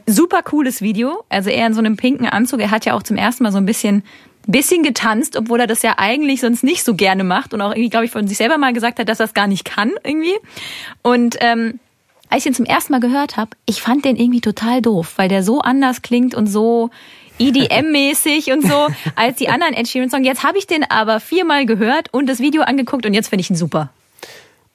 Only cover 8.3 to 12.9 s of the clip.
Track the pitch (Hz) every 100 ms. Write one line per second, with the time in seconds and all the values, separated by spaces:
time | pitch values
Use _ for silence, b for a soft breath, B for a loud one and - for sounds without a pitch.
8.3 | 208 226 311 269 240 233 240 226 226 220
9.3 | - 202 196 - - 214 403 - 311 320
10.3 | 403 B B B B B - 240 247 240
11.3 | 233 240 233 226 240 _ _ _ _ _
12.3 | 240 294 254 233 285 -